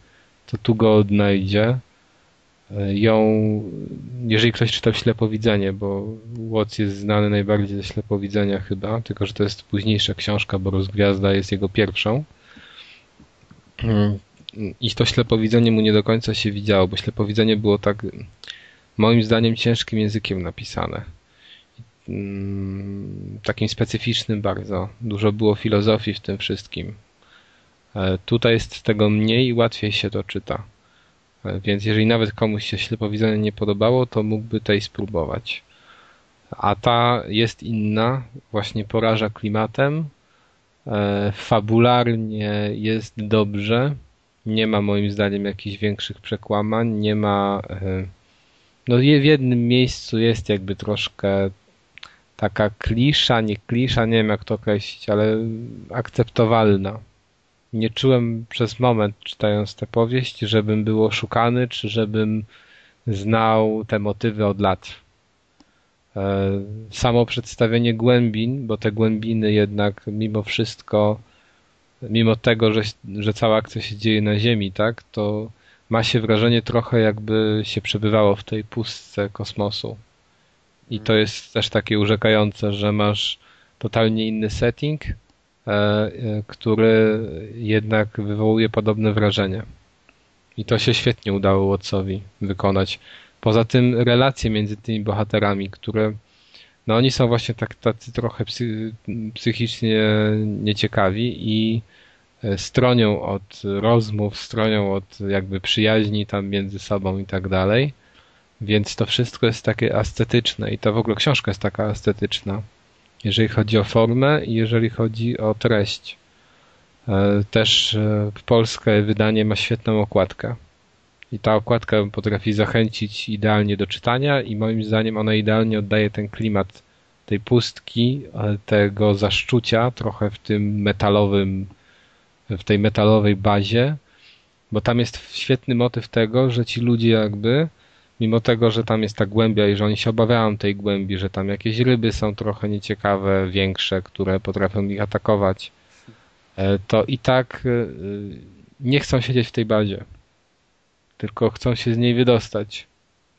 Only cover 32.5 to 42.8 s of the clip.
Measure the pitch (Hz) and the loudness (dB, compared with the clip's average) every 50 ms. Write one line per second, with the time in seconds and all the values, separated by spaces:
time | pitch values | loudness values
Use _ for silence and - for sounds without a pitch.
32.5 | 107 104 - - 113 104 - - 117 - 113 101 104 107 113 110 107 107 107 107 | -2 -4 -6 -6 -6 -6 -6 -6 -4 -4 -4 -4 -2 0 0 2 2 2 0 -2
33.5 | 104 - 107 104 101 101 107 117 127 127 123 120 - 110 107 107 107 107 113 113 | -2 -2 -2 -2 0 2 2 2 4 2 0 0 -2 -2 0 0 -2 -4 -4 -4
34.5 | 113 107 - - 104 101 101 - - - 104 95 104 85 78 - - - - - | -6 -4 0 0 0 0 0 -4 -8 -8 -8 -4 -4 -4 -4 -4 -6 -8 -8 -10
35.5 | - - _ _ _ _ _ _ - - - _ _ _ _ _ _ _ _ - | -12 -12 _ _ _ _ _ _ -20 -20 -20 _ _ _ _ _ _ _ _ -16
36.5 | - - - 101 104 - - 127 120 117 120 120 123 113 - - 104 107 113 110 | -8 -2 0 0 0 2 0 2 2 4 2 2 2 0 -2 -2 0 0 0 0
37.5 | - - 76 107 113 107 104 107 107 110 113 120 131 135 120 - - - _ - | -2 -8 -8 -4 -4 -2 -2 0 0 0 0 0 0 -4 -8 -12 -18 -20 _ -6
38.5 | 110 104 98 - - 110 101 - - 110 113 113 110 107 110 104 - - - 107 | -6 -6 -6 -4 -6 -8 -6 -2 -2 0 2 2 2 2 0 -4 -4 -6 -6 -4
39.5 | 104 107 110 110 - - 135 143 151 160 160 143 _ _ _ _ _ _ _ _ | -2 -2 -2 -2 -2 0 0 0 0 -4 -6 -8 _ _ _ _ _ _ _ _
40.5 | _ _ _ _ _ _ - - 107 104 101 101 101 101 101 104 101 - - - | _ _ _ _ _ _ -10 -4 -2 -2 0 0 0 0 0 -2 -4 -4 -2 0
41.5 | 120 107 104 107 110 117 117 123 123 123 120 120 113 113 110 107 107 107 104 104 | 0 0 2 2 4 4 6 6 4 4 2 0 0 -2 -4 -6 -6 -6 -4 -4
42.5 | 104 104 104 104 107 107 | -2 -2 -2 -4 -4 -4